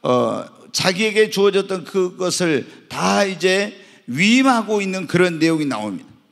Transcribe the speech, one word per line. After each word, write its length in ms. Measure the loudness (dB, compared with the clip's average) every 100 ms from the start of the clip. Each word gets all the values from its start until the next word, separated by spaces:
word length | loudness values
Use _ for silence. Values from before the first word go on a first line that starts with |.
어, 420 | 0 0 0 -4 -10 -18 -10
자기에게 560 | -2 -2 0 0 2 0
주어졌던 560 | 2 2 2 -2 -8 -4
그것을 800 | -2 -2 -4 -4 -2 0 0 -4 -20 _
다 340 | -4 0 2
이제 580 | 0 0 0 2 -2 -8 -20 -20 -10
위임하고 720 | 0 4 6 4 2 0 -2
있는 260 | -2 -6 -2
그런 320 | 2 2 2
내용이 260 | 0 0 -2
나옵니다. 440 | -4 -6 -8 -14 -20 _